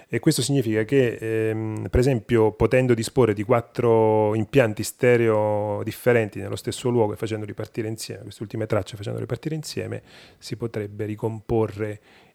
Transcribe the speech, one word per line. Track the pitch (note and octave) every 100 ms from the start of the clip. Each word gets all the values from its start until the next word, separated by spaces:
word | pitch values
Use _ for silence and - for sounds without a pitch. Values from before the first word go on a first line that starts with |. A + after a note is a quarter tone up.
| _
E | A2+
questo | - D3
significa | B2 C#3 A2 G#2+
che, | G#2+ C#3 A#2+ G#2 A2 A2 A2
ehm, | A2 A2 G#2+ G#2
per | B2
esempio, | B2+ B2 - A#2 A2
potendo | - A2+ B2+ B2+
disporre | A2+ G#2+ - A2+
di | G#2
quattro | G#2 A#2+ - - A#2 A2+ A2 G#2+ G#2+
impianti | A2 G#2+ C3+ A#2 G#2
stereo | G#2+ - B2 A#2+ A2+ G#2+ G#2+ G#2 G#2 G#2
differenti | G#2+ - B2 A#2 G#2+ G2+
nello | G2 G#2+
stesso | - - B2
luogo | A#2+ G#2+
e | G#2
facendoli | A2+ A2 G#2+
partire | - G#2+ - A2
insieme, | A2+ - G#2+
queste | G#2+ -
ultime | A2 A2+ G#2+
tracce | G#2+ F#2+ G#2
facendole | A2+ A2+ A2
partire | A#2+ -
insieme, | D#3 D3 - G#2 G#2+ - - - _
si | - A2
potrebbe | A#2 A2+ G#2 G#2 G#2+
ricomporre | G#2+ A2+ A2 - A2+ G#2+ G2 G#2+ G#2 _ _ _